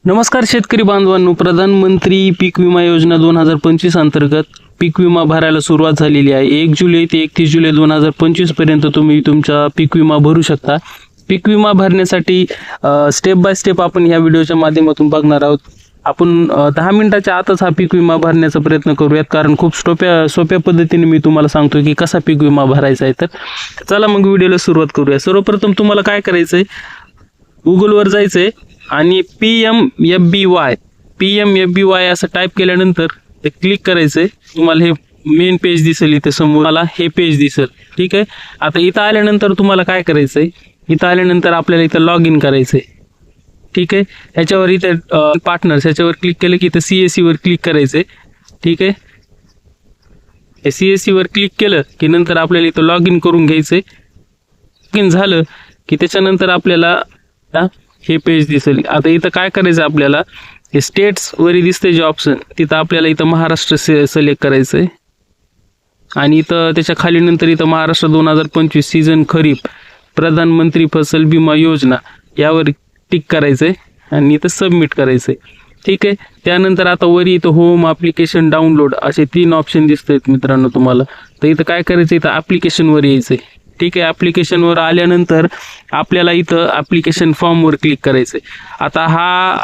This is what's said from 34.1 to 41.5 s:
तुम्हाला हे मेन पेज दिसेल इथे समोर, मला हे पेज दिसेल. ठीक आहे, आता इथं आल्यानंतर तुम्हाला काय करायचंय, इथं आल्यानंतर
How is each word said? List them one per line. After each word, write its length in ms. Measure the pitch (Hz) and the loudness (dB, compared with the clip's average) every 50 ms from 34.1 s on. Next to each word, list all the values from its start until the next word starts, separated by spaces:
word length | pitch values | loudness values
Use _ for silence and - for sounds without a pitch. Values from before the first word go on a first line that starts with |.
| - 160 170 | 0 0 -2
तुम्हाला 580 | 208 _ _ _ - - 165 165 165 160 160 170 | -2 _ _ _ -14 -4 -2 0 0 2 2 0
हे 80 | 170 165 - _ _ _ _ _ | 0 -2 -4 _ _ _ _ _
मेन 300 | 147 151 165 175 185 185 175 | -2 0 0 2 0 0 0
पेज 220 | - 180 170 160 156 | 0 -2 0 0 0
दिसेल 300 | 165 160 - 165 151 151 | 0 0 0 0 0 0
इथे 160 | 147 - 151 | 0 0 -2
समोर, 360 | 135 - 160 151 151 151 151 | -2 0 0 0 2 0 0
मला 160 | 160 156 165 170 160 | 0 0 -2 -2 -4
हे 200 | - - 170 170 | -4 -4 -6 -4
पेज 300 | - - 175 165 151 139 | -2 -2 0 0 0 0
दिसेल. 280 | 143 139 - - 139 - _ _ - _ - - | 0 -2 0 -2 -4 -4 _ _ -20 _ -6 -6
ठीक 160 | 180 180 - | -4 -2 -2
आहे, 100 | 196 214 - - - - - - - | -2 -2 -4 -8 -20 -20 -20 -10 -6
आता 180 | - 151 151 175 | -6 -4 -2 0
इथं 220 | 170 180 180 220 | 0 0 0 0
आल्यानंतर 520 | 208 208 220 214 208 208 208 202 208 202 | -2 0 0 0 2 2 0 2 0 0
तुम्हाला 300 | 202 190 196 196 190 185 | 0 0 0 0 2 0
काय 200 | 180 190 185 185 | 0 -2 -2 -2
करायचंय, 460 | 175 - 156 147 143 135 - 147 156 170 - _ _ _ _ _ _ - | -2 0 0 0 0 0 0 -2 -2 -2 -4 _ _ _ _ _ _ -4
इथं 180 | 165 160 180 | -2 0 0
आल्यानंतर 460 | 180 180 185 185 180 180 180 160 175 | 0 0 2 2 2 0 0 0 0